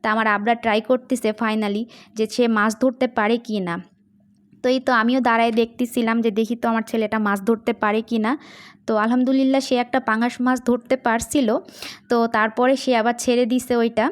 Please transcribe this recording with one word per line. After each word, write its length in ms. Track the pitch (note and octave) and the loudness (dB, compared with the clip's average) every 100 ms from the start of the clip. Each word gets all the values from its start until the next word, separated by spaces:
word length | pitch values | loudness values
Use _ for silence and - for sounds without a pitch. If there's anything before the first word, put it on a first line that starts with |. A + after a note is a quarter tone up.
তা 40 | A3+ | -2
আমার 160 | A3 A3 | 0 0
আবরার 320 | G#3 G#3+ A3+ | 0 0 0
ট্রাই 180 | A3+ G#3+ | 0 0
করতেছে 520 | A3 B3+ C4 B3+ A3 | 0 -2 0 -2 -2
finally 520 | G#3+ A3+ A3 G#3 G3+ A#3 - - | -2 -2 -2 -2 -4 -6 -14 -16
যে 100 | A3 A3 | -6 -4
সে 140 | - A#3 | 0 2
মাছ 240 | G#3+ G#3+ G#3+ | 4 0 2
ধরতে 260 | C4 B3+ B3+ | -2 0 -2
পারে 280 | A#3+ G#3+ A#3+ | 0 0 -2
কি 220 | A#3+ G#3+ | -2 -6
না। 140 | F3+ F3 - _ _ _ _ _ _ _ | -4 -8 -12 _ _ _ _ _ _ _
তো 40 | B3 | -2
এই 120 | C4 | 0
তো 120 | B3+ | 2
আমিও 280 | A#3+ A3+ C4 | 2 2 2
দাঁড়ায় 320 | B3 A3+ A#3 | 2 2 2
দেখতেছিলাম 640 | A3+ A3+ - B3 - A3+ A#3 | 2 -2 -2 -4 -2 0 0
যে 100 | A3+ | 0
দেখি 260 | G#3 A3+ A#3 | 0 -2 -2
তো 120 | A#3 | -2
আমার 160 | A3+ A3 | -2 -2
ছেলেটা 320 | A3+ G#3+ A3 | -4 -2 -2
মাছ 200 | G#3 G3+ | 0 0
ধরতে 300 | G3 A3+ A#3 | 0 0 -2
পারে 280 | A3+ G#3+ G#3+ | -2 0 0
কি 160 | A3 A3+ | -2 -2
না। 200 | G#3+ D4 - - - - - | -2 -4 -8 -20 -20 -12 -2
তো 60 | A3 | 0
আলহামদুলিল্লাহ 640 | A3 B3 B3+ C4+ C4 C4+ | 2 2 2 2 2 0
সে 140 | C4+ B3 | 0 -2
একটা 220 | B3 C4 | 0 -2
পাঙাশ 340 | C4 A3 A#3+ - | 0 0 -2 0
মাছ 180 | B3 B3+ A#3+ | -2 0 0
ধরতে 300 | A#3+ - B3+ | -2 -2 -2
পারছিল, 520 | B3 A3+ A#3 D4 A#3 C4 - - - - _ | 0 -2 -2 0 0 -2 -6 -18 -18 -18 _
তো 80 | A#3+ A3+ | 0 2
তারপরে 500 | A3+ A3 A3 B3 C4+ | 0 0 2 2 2
সে 200 | C4 A#3+ | 2 0
আবার 180 | A3+ A#3 | 0 -2
ছেড়ে 260 | - A#3+ A#3+ | 0 0 2
দিছে 300 | B3+ - A#3+ | -2 0 0
ওইটা। 340 | A#3 A3+ B3 | 0 0 -2